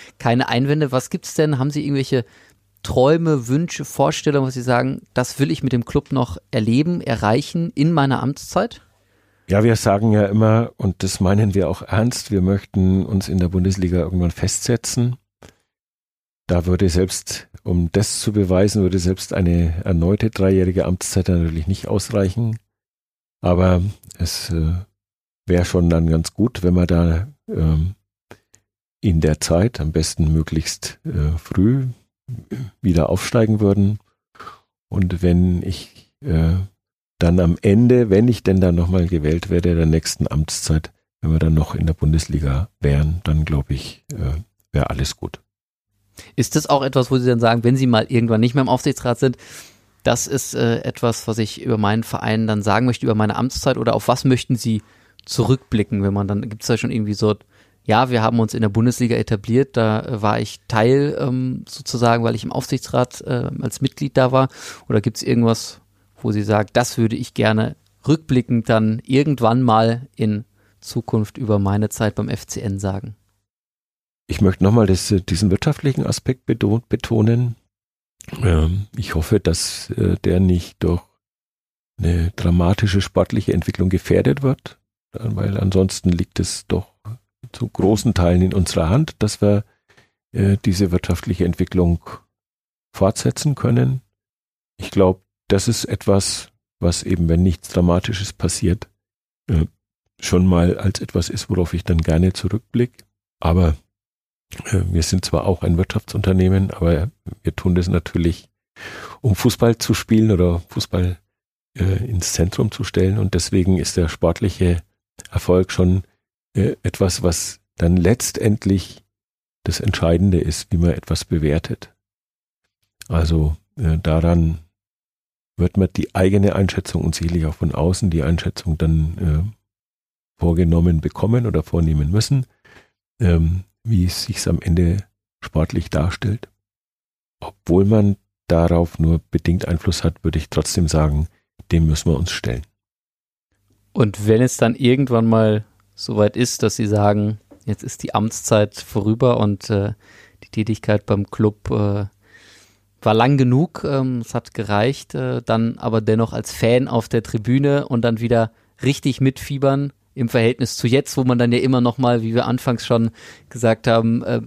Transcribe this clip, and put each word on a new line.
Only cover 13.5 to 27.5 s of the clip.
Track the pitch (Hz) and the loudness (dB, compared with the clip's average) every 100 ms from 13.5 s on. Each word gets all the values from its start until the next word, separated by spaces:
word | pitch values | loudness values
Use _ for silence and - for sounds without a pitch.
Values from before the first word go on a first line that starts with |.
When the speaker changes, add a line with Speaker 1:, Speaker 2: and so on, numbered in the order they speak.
| 92 92 95 90 90 | 2 0 0 0 0
Speaker 2:
irgendwann | 82 90 87 | 0 0 0
festsetzen. | - 95 - - 117 - - 120 123 _ _ - _ _ _ _ _ _ _ _ _ - | -2 -4 -4 -2 -2 -2 -2 -2 -4 _ _ -20 _ _ _ _ _ _ _ _ _ -2
Da | 87 85 | 0 0
würde | 90 95 | 2 2
selbst, | 85 92 - - - - - | 2 0 -4 -10 -14 -16 -12
um | - 87 85 | -4 -2 0
das | 98 104 - | 0 0 -2
zu | - | -2
beweisen, | 104 92 90 101 107 | 0 2 4 2 2
würde | 92 92 | 2 2
selbst | 87 92 - | 0 -2 -4
eine | - 87 87 85 82 98 | -2 2 2 0 -2 -2
erneute | 85 85 104 113 | 0 2 2 0
dreijährige | - 95 95 92 92 | 0 2 4 2 0
Amtszeit | 82 92 - 98 90 | 0 -2 -2 -2 0
natürlich | 90 82 80 80 | 0 0 -2 -4
nicht | 98 - | -4 -2
ausreichen. | 104 - 104 95 104 113 110 _ _ _ _ _ _ _ _ | -4 -2 0 0 -2 -4 -6 _ _ _ _ _ _ _ _
Aber | 87 87 92 90 98 - - - | 0 4 4 2 0 -6 -14 -6
es, | 87 - - | -6 -6 -6
äh, | 85 80 87 98 _ _ _ _ _ - | -2 -2 -2 -6 _ _ _ _ _ 0
wäre | 87 87 | 0 2
schon | 90 85 | 2 2
dann | 82 82 | 2 2
ganz | 80 80 | 0 -2
gut, | - 104 - | -2 -2 0
wenn | 90 | 0
wir | 90 87 | 2 2
da, | 85 85 82 120 - | 2 2 0 -4 -12
ähm, | - | -8